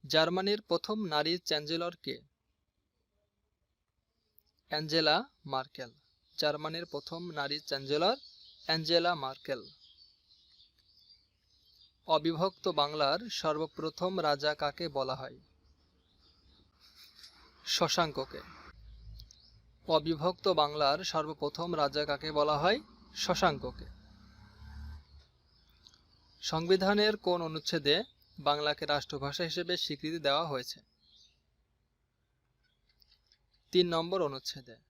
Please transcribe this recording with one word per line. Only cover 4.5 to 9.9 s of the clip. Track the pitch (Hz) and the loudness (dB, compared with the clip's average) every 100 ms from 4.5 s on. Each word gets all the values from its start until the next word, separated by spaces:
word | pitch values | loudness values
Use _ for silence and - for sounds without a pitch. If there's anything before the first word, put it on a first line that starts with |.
| _ _ | _ _
অ্যাঞ্জেলা | 151 156 160 156 160 262 _ 143 | -6 0 2 4 4 2 _ -6
মার্কেল। | 135 131 - 123 _ _ _ _ - | -6 -6 -12 -14 _ _ _ _ -2
জার্মানির | 151 151 156 165 170 | -2 -2 -6 -8 -8
প্রথম | 143 - 165 175 151 | -8 -8 -10 -8 -6
নারী | 139 147 - | -4 -6 -6
চ্যান্সেলর | 139 135 147 180 269 - - - - - | -8 -2 2 2 0 -6 -20 -20 -14 -4
অ্যাঞ্জেলা | 160 160 170 170 165 | -2 2 2 4 0
মার্কেল। | 135 135 - 127 98 - - | -4 -8 -6 -6 -8 -20 -20